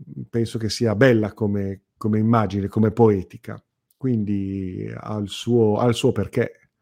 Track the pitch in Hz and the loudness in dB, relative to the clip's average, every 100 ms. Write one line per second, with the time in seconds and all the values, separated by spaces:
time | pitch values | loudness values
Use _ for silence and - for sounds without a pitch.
0 | - 139 120 117 113 113 110 - 117 101 | -18 -16 -6 -4 -2 -2 -6 -2 0 4
1 | 131 113 104 - 104 101 98 98 _ _ | 6 6 2 -2 -2 -2 -4 -8 _ _
2 | 107 107 110 117 101 101 98 113 107 107 | -2 0 4 2 2 -2 -4 0 0 4
3 | 113 101 90 - - 107 _ _ _ _ | 4 4 -2 -14 -16 -16 _ _ _ _
4 | 131 117 101 101 98 98 92 95 107 - | -4 -2 -2 -4 -4 -6 -8 -8 -10 -12
5 | - 107 101 - - 117 107 104 123 117 | -10 -8 -8 -8 0 4 4 4 2 2
6 | 127 110 95 - 110 - _ _ | 0 0 -2 -2 -4 -6 _ _